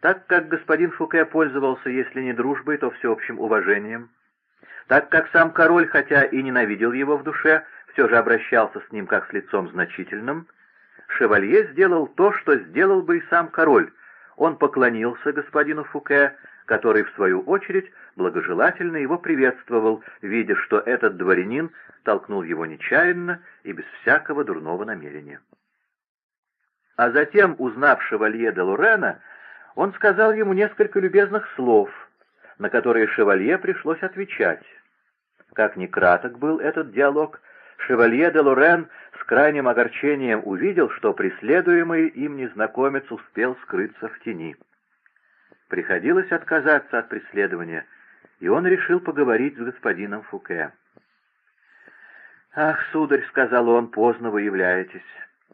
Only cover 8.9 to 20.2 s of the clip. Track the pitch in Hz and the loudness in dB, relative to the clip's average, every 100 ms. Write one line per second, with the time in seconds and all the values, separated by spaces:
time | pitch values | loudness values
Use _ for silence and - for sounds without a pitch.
8.9 | 107 95 104 - 104 - 104 90 87 90 | -12 -4 -4 -2 -8 -4 -4 -4 -4 -6
9.9 | - 90 104 117 151 170 _ _ _ _ | -6 -12 -10 -8 -8 -10 _ _ _ _
10.9 | _ - - 117 104 98 208 - 135 190 | _ -10 -2 2 2 4 2 2 2 2
11.9 | 175 143 - 196 202 - 139 98 151 190 | 2 -2 2 2 2 0 0 0 0 2
12.9 | 190 160 170 - 170 165 - 165 123 78 | 2 2 -2 0 -2 0 0 4 4 4
13.9 | _ - - - - 160 156 147 139 123 | _ -20 -20 -20 -2 -2 2 -2 2 0
14.9 | 113 117 117 147 147 143 151 147 156 147 | 2 -4 -4 -6 -6 -4 -2 -2 -2 -8
15.9 | 147 - 143 139 - - - - 110 117 | -12 0 2 2 0 -20 -20 -4 0 4
16.9 | 107 104 - 98 92 92 196 - 190 190 | 2 2 0 0 0 0 -2 0 -4 -4
17.9 | - - - 180 175 165 - 147 180 175 | -18 -20 -4 -2 -2 -4 0 0 0 -6
18.9 | 165 135 175 175 151 131 123 - 117 110 | -4 -4 -4 -2 0 0 0 -4 0 0
19.9 | 110 - - | -2 -6 -16